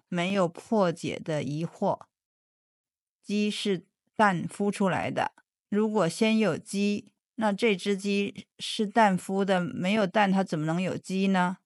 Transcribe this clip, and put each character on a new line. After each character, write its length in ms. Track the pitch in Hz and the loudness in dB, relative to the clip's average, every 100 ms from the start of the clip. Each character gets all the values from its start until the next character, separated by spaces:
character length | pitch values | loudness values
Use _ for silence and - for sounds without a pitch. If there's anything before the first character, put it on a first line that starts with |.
| _ | _
没 240 | 175 180 | -4 0
有 140 | 202 170 | 0 0
破 440 | - - 220 180 | -2 -2 2 2
解 260 | 165 147 - | 0 -6 -6
的 240 | - 151 | -4 -4
疑 220 | 127 147 | -4 -4
惑。 380 | 165 - 196 - - _ _ _ _ _ _ _ _ _ _ _ | -6 -2 -2 -2 -8 _ _ _ _ _ _ _ _ _ _ _
鸡 280 | - 208 208 | -4 0 0
是 360 | - 208 175 - _ _ - | -2 -2 -2 -6 _ _ 2
蛋 320 | 208 170 165 | 2 2 -4
孵 220 | - 202 | -4 -2
出 180 | - 196 | 0 0
来 220 | 151 - | 0 -2
的， 220 | 131 - - _ _ _ | -4 -4 -8 _ _ _
如 220 | 202 220 | -2 0
果 180 | 214 165 | 2 0
先 300 | - 220 220 | 2 2 2
有 180 | 202 - | 2 -2
鸡， 560 | - 196 202 208 - _ _ | -4 -2 0 -2 -8 _ _
那 180 | - 220 | -4 -2
这 240 | 196 220 190 | 2 0 0
只 200 | 202 196 | -2 -2
鸡 500 | 202 202 202 - - - | 0 0 -2 -6 -18 -12
是 280 | - - 202 | -6 -4 0
蛋 320 | 233 214 180 | 4 4 2
孵 260 | - 196 | -2 -2
的， 160 | 196 185 | 2 0
没 320 | 175 - 180 | 0 -2 0
有 140 | 220 190 | 0 2
蛋 260 | 214 196 | 2 2
它 100 | 190 | 2
怎 160 | 196 160 | 0 -2
么 60 | |
能 160 | 156 170 | -2 -2
有 160 | 180 - | -2 -4
鸡 300 | - 190 196 | -4 0 2
呢？ 320 | 185 180 185 | 2 2 -2